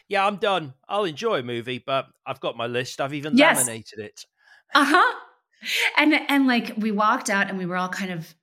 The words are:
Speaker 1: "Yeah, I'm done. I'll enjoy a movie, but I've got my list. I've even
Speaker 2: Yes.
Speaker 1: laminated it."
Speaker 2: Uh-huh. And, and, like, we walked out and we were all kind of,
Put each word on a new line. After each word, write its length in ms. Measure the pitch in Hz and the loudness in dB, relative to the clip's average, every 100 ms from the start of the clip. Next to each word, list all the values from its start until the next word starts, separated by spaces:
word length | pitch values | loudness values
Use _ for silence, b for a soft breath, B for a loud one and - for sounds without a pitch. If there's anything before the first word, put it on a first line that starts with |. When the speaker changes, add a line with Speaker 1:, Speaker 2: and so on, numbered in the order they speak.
| B | B
Speaker 1:
"Yeah, 180 | 196 196 | 0 0
I'm 120 | 196 | 0
done. 360 | 208 180 147 - - | 0 0 -4 -14 -6
I'll 160 | 202 190 | -2 -2
enjoy 340 | 139 226 170 | -2 -2 -2
a 40 | |
movie, 380 | 120 120 117 123 - | -2 -6 -6 -8 -4
but 220 | 135 127 _ 135 | -4 -4 _ -12
I've 140 | 131 | -8
got 180 | 156 117 | -6 -4
my 100 | 120 | -4
list. 320 | 120 127 - | -2 -4 -4
I've 120 | 139 | -6
even 240 | 147 151 240 | -6 2 6
Speaker 2:
Yes. 200 | 311 226 | 6 4
Speaker 1:
laminated 420 | - 113 - 107 | -2 -4 -12 -14
it." 260 | 104 - - b b b b 302 | -14 -14 -20 b b b b 2
Speaker 2:
Uh-huh. 440 | 277 359 480 - - _ _ B B B B - | 4 4 4 0 -12 _ _ B B B B 2
And, 160 | 302 - - | 4 2 2
and, 160 | 277 262 | 2 4
like, 260 | 240 233 220 | 2 -2 -4
we 140 | 220 | -2
walked 380 | 208 214 254 226 | 2 2 2 0
out 180 | 196 196 | 0 0
and 100 | 190 | -4
we 80 | 175 | -4
were 120 | 180 | -2
all 100 | 185 | -4
kind 240 | 185 185 | -4 -6
of, 240 | 170 160 - | -6 -10 -12